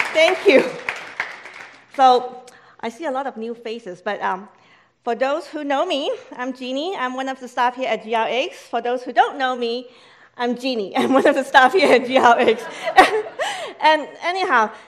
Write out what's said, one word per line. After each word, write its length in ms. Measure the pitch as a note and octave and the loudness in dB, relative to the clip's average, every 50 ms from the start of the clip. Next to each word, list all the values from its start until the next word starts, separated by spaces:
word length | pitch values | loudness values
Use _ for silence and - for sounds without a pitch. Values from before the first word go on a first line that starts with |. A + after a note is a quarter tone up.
| - - | -6 -2
Thank 360 | - D#4+ D#4+ F4 F#4 - - | 2 2 2 2 2 2 4
you. 180 | - C4+ B3 - - - - - - - - - - - - - - - - - - - - - - - - _ _ - | 6 6 6 4 2 -6 -8 -10 -10 -12 -12 -14 -16 -12 -12 -12 -12 -12 -18 -20 -20 -20 -20 -20 -20 -20 -20 _ _ 0
So, 480 | C#4 C4 B3+ B3 A#3+ - - - - - - - - _ _ _ _ | 4 6 6 6 6 2 -4 -12 -16 -20 -20 -20 -20 _ _ _ _
I 100 | - A#3 | -12 -12
see 160 | A#3 - E4 | -10 -8 -8
a 60 | D4 | -6
lot 160 | B3+ C4 C#4+ | -6 -6 -6
of 100 | B3+ - | -8 -8
new 160 | A3+ A3 A#3 A#3 | -8 -10 -10 -10
faces, 480 | A#3 - A3+ A3+ A#3 - F#3 F3+ F3 | -10 -10 -12 -12 -12 -12 -14 -16 -10
but, 180 | - G#3+ G3+ - - | -8 -8 -6 -4 -4
um, 260 | G3 F#3+ F#3+ G#3 - _ _ _ _ _ _ _ _ _ _ - | -4 -4 -6 -8 -18 _ _ _ _ _ _ _ _ _ _ -6
for 100 | A#3+ A#3 | -6 -2
those 320 | G#3+ C4 C4+ C#4+ E4+ - | -2 -2 -2 -2 -4 -6
who 180 | - - D4+ D4+ | -10 -12 -10 -4
know 220 | C#4+ C#4 C4+ E4+ | -2 -2 -2 0
me, 260 | F#4 D#4 C4+ D4+ G#4 A#4+ - - - C#4 | -2 -2 -4 -4 -4 -6 -8 -10 -18 -12
I'm 160 | B3 B3 C4 | -10 -8 -8
Jeannie. 440 | B3+ C4 B3+ B3 C4 C#4 D#4 F#4 G4 | -8 -10 -10 -8 -6 -6 -6 -6 -6
I'm 180 | E4 B3+ B3+ B3+ | -6 -6 -6 -6
one 160 | C4 C4+ C4+ | -6 -8 -8
of 100 | C4+ C4 | -8 -10
the 80 | B3+ | -12
staff 280 | A#3 - C4+ A#3+ A#3+ B3 | -12 -4 -2 -2 -2 -2
here 120 | C4 B3+ | -4 -4
at 160 | A#3 A3+ - - | -4 -4 -6 -4
G 120 | A3 A#3 | -4 -2
R 100 | A3 A3+ | -2 -2
X. 340 | - A3+ B3 D#4 F#4 - - | -2 -2 -4 -4 -4 -8 -16
For 200 | - - - A#3 | -16 -8 -8 -6
those 220 | A3+ B3 B3 B3+ B3+ | -4 -4 -4 -4 -6
who 100 | C4+ A#3+ | -4 0
don't 240 | - G#4+ A4 D4+ | 0 0 0 0
know 180 | C#4+ C4 B3+ B3+ | -4 -4 -4 -2
me, 320 | A#3+ A#3+ A#3 A#3 B3+ B3+ - - _ _ _ _ _ _ _ _ | -4 -4 -4 -4 -6 -10 -12 -20 _ _ _ _ _ _ _ _
I'm 220 | - A#3+ B3 A#3+ | -6 -4 -4 -4
Jeannie. 400 | A#3+ - C4+ B3+ A3 G3 F3 - | -2 -4 -4 -4 -4 -6 -4 -2
<laughs> 0 | |
I'm 160 | C4 A#3 A#3+ C4 | -2 0 2 2
one 140 | C4+ - | 4 4
of 80 | D#4 C4 | 4 2
the 80 | C4+ C4 | 2 -2
staff 300 | - - C4 B3+ B3+ D#4 | 4 6 6 6 6 4
here 200 | F#4 C#4+ - - | 4 4 6 4
at 140 | A#3+ B3 | 4 2
G 100 | A#3+ C4 | 2 2
R 220 | B3+ B3 A#3+ A#3 B3+ | 4 6 6 6 6
X. 240 | A#3+ A3+ A3 - - - - - - D#4+ - | 4 2 2 0 -4 -12 -12 -8 -8 2 6
<laughs> 280 | F#4+ - - G#4 G#4+ G#4 - - - E5+ G5+ G5 F#5 E5 A4+ - - | 6 6 6 4 -2 -4 -6 -8 -6 -6 -6 -6 -8 -10 -12 -10 0
And 260 | - D#4 D#4 D4+ C4 - - - - | 2 4 4 4 0 -8 -14 -8 -6
anyhow, 480 | E4+ F4+ F#4+ F#4 F4+ C4 A#3 G#3+ G#3 - - - | -4 -2 -2 -2 2 2 2 2 2 -4 -14 -20